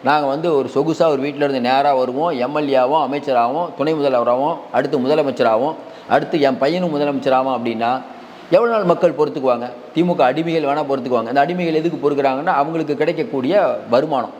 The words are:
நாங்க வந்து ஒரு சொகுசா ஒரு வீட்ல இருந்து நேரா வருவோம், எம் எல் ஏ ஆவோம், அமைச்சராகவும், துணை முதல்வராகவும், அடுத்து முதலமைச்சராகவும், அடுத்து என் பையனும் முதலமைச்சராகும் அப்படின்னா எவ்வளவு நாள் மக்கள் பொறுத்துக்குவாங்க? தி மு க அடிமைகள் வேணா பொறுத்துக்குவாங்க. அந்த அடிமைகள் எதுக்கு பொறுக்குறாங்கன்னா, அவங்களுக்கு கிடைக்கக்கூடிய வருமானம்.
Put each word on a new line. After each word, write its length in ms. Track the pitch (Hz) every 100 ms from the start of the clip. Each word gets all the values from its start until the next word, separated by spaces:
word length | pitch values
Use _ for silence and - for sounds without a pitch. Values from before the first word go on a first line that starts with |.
நாங்க 240 | 123 151 143
வந்து 280 | 139 170 147
ஒரு 140 | 123
சொகுசா 340 | 135 143 156 165
ஒரு 140 | 143
வீட்ல 240 | 139 143 143
இருந்து 240 | 135 120
நேரா 240 | 131 143
வருவோம், 460 | 135 127 127 170 143
எம் 160 | 123 147
எல் 140 | 147
ஏ 80 | 131
ஆவோம், 240 | 127 156
அமைச்சராகவும், 680 | 131 143 143 123 117 147 175 -
துணை 160 | 143
முதல்வராகவும், 640 | 160 143 127 120 123 143 165 -
அடுத்து 280 | 120 139 143
முதலமைச்சராகவும், 760 | 123 151 143 120 120 110 139 156 - - -
அடுத்து 340 | 127 143 170
என் 160 | 135 127
பையனும் 420 | 135 175 180 143
முதலமைச்சராகும் 600 | 147 139 127 131 131 127
அப்படின்னா 420 | 120 113 117 131 127 - - - -
எவ்வளவு 260 | 175 233 226
நாள் 80 | 185
மக்கள் 280 | 165 180
பொறுத்துக்குவாங்க? 560 | 143 151 156 131 120 120 123 -
தி 100 | -
மு 120 | 175 160
க 180 | 131
அடிமைகள் 300 | 139 165 165
வேணா 220 | 147 143 -
பொறுத்துக்குவாங்க. 380 | 135 123 120 113
அந்த 180 | 135 143
அடிமைகள் 280 | 180 175
எதுக்கு 360 | 156 160 160 143
பொறுக்குறாங்கன்னா, 360 | 143 139 131 170
அவங்களுக்கு 500 | 156 147 165 156 143
கிடைக்கக்கூடிய 840 | 151 165 131 139 127 196 165 110 107
வருமானம். 400 | 117 156 139 110 -